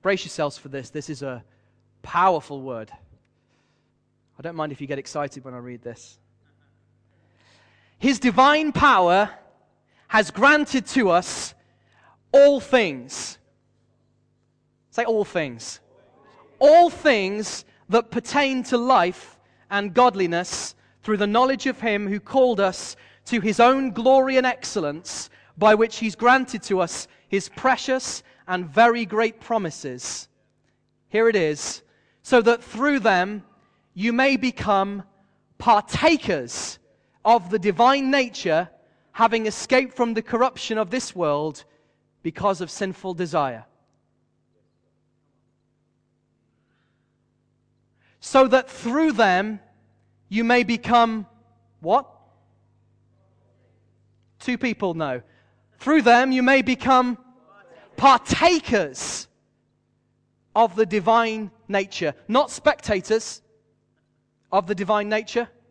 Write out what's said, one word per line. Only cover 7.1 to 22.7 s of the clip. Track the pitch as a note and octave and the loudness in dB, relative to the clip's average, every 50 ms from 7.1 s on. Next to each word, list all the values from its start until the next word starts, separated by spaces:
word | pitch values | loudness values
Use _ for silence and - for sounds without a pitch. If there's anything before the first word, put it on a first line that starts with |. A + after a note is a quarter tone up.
| _ _ _ _ _ _ _ _ _ _ _ _ _ _ _ _ _ | _ _ _ _ _ _ _ _ _ _ _ _ _ _ _ _ _
"His | _ - C4 C#4 G#3+ | _ -2 -2 -2 2
divine | - B3 F#3+ G#3+ C4 C#4+ D4 D#4 D#4 D4+ | 0 0 4 6 6 6 6 4 0 -2
power | B3+ - - C#4+ B3+ G3 F3+ F3 F3 F#3+ G#3 G#3 - - _ _ _ _ _ _ _ _ _ _ _ _ _ | 0 2 4 4 6 6 4 4 4 2 2 0 -4 -18 _ _ _ _ _ _ _ _ _ _ _ _ _
has | _ - G#3+ G#3 D3+ | _ 0 0 0 0
granted | - - A3+ C#4 D4+ D4+ D4 - - C4 G3+ | -2 2 4 4 4 4 2 0 -4 -4 -4
to | - - C#4 A#3 F#3 | -2 -2 0 2 2
us | E3+ F3 F3+ - - - - - - _ _ _ _ _ _ _ _ _ _ _ _ _ _ _ | 2 0 0 -2 -10 -12 -12 -14 -16 _ _ _ _ _ _ _ _ _ _ _ _ _ _ _
all | - C#4 C#4+ C#4+ C#4+ C4 | 6 8 8 8 6 2
things." | - - - B3 A3 F3 C#3 B2+ A#2+ C3+ - - - - - _ _ _ _ _ _ _ _ _ _ _ _ _ _ _ _ _ _ _ _ _ _ _ _ _ _ _ _ _ _ _ | -2 0 2 2 2 0 -4 -8 -14 -14 -14 -14 -14 -14 -16 _ _ _ _ _ _ _ _ _ _ _ _ _ _ _ _ _ _ _ _ _ _ _ _ _ _ _ _ _ _ _
Say, | _ - A#3 | _ -4 -2
"All | A3+ A3+ G#3+ G3+ | -2 -2 -2 -2
things." | - - F3+ D#3 C3+ A#2+ A2+ - - - - _ _ _ _ _ _ _ _ _ _ _ _ - _ _ _ | -2 -4 -4 -4 -4 -8 -14 -16 -16 -16 -18 _ _ _ _ _ _ _ _ _ _ _ _ -20 _ _ _
"All | C4 C#4+ D#4 E4+ F4 E4+ | 6 8 8 8 6 6
things | - - - D#4 B3+ G#3+ G3 F#3 G3+ G#3+ G#3+ - - - - _ _ _ _ _ | 2 0 2 2 2 2 0 -2 -4 -6 -8 -10 -10 -14 -16 _ _ _ _ _
that | F#3 A#3 A#3 - | 0 0 0 0
pertain | - A#3+ A#3+ - - C#4+ C#4+ C4+ C4 B3+ A#3 | -8 -8 -8 -4 -2 0 0 0 -2 -4 -4
to | - C4 | -2 -4
life | A#3+ A#3 B3+ C4 B3 F3 F3+ F#3 - - - _ _ _ _ _ _ _ _ | -2 0 2 2 4 2 2 -2 -8 -18 -20 _ _ _ _ _ _ _ _
and | G3 G3+ G3+ G#3 E3 | -6 -4 -4 -2 2
godliness | A#3+ B3 B3 G#3 G3 F#3 E3+ E3+ E3+ F#3 - - - - - - _ _ _ _ _ | 4 4 4 4 0 -2 -2 -2 -4 -6 -6 -10 -12 -12 -14 -16 _ _ _ _ _
through | _ - G#3+ | _ -4 -2
the | G3 G#3 | -2 -2
knowledge | G#3 G#3 A#3 B3+ C4 C4+ A3+ - | 0 2 2 2 2 0 -2 -4
of | C4+ B3 - | -6 -6 -4
him | - A#3 G#3 G3+ G#3 | -4 -4 -2 -2 -4
who | G3 G3+ G#3 | -4 -6 -6
called | - - - C4+ B3+ B3+ A3+ G3 | -8 -4 0 2 2 2 2 0
us | G3 F#3+ | 0 -2